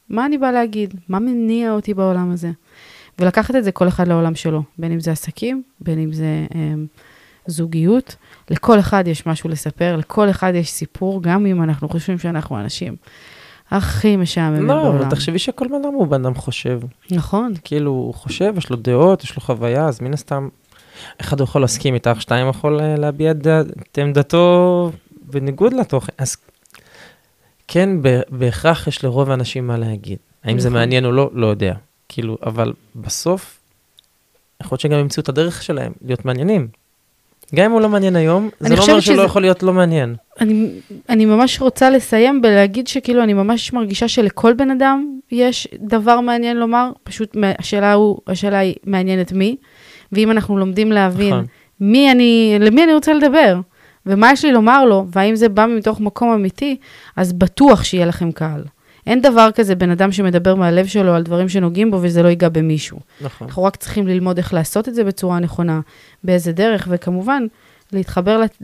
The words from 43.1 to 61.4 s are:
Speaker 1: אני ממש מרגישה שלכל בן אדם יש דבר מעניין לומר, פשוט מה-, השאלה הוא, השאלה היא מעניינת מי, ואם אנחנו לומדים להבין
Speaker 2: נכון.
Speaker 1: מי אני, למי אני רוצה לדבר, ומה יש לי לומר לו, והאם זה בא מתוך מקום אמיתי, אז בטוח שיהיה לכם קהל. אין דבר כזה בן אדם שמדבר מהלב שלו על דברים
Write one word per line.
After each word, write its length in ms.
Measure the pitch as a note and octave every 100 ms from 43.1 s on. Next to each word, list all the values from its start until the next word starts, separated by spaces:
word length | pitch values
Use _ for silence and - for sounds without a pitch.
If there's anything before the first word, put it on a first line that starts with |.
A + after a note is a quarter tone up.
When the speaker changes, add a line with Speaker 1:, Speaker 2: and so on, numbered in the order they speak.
| A#3+
Speaker 1:
אני 100 | A3
ממש 400 | G3+ G3 A#3 -
מרגישה 340 | B3 A3 G3 A#3
שלכל 460 | - G#3 - A#3
בן 180 | A#3 C4+
אדם 480 | C4 C4+ C4+ D4 C4+ -
יש 360 | A#3+ B3 B3 -
דבר 460 | - G#3+ A3+ G#3+ A#3+
מעניין 380 | A#3+ A#3+ A#3 A#3+
לומר, 340 | A#3 A#3 B3 -
פשוט 320 | - - A3 -
מה-, 160 | G3 F#3+
השאלה 340 | F#3 G#3 G3+
הוא, 260 | G#3 G#3 G3+ -
השאלה 320 | F#3+ G3+ G3
היא 160 | F#3+ - -
מעניינת 460 | G3 F#3 F#3 F3+
מי, 240 | F#3 G3 C4 _ _ - - _
ואם 200 | G3 A3
אנחנו 260 | A3 G#3 G3
לומדים 340 | F#3+ F#3 G#3+
להבין 420 | G#3+ F#3+ F3+ G3+
Speaker 2:
נכון. 120 | B2+ A#2+ - _ -
Speaker 1:
מי 320 | G3 A#3+ C#4
אני, 460 | B3+ A#3+ A#3 A3 G#3
למי 240 | G#3+ A#3
אני 100 | E4
רוצה 200 | D#4 D4+
לדבר, 460 | D4+ C#4+ C#4+ C4 F3+ F3+ _ _ _ -
ומה 260 | G3 A3+
יש 140 | C4+ D#4
לי 60 |
לומר 340 | A#3+ A3 C4+ C4
לו, 200 | G3 F#3+
והאם 240 | F3+ G3 A3
זה 140 | A3+
בא 160 | G3+ A3+ A3+
מתוך 220 | G#3+ G#3+
מקום 320 | G#3 - A#3+
אמיתי, 440 | A3+ F#3+ - C#4+ C4+ - - - -
אז 180 | F#3
בטוח 500 | F3+ F3+ - C#4 G#3
שיהיה 220 | - F#3 F3
לכם 260 | E3+ E3+
קהל. 320 | D#3+ D#3+ D3+ D3 - _ _ -
אין 140 | A#3
דבר 280 | C4 A#3 A3 G#3+
כזה 200 | G#3 F3+
בן 140 | F3+
אדם 200 | F3 G3
שמדבר 440 | F#3+ G3 F3 F3+ F#3+
מהלב 320 | F3 E3+ F#3+
שלו 260 | G#3 G3 E3+
על 80 |
דברים 260 | E3 F3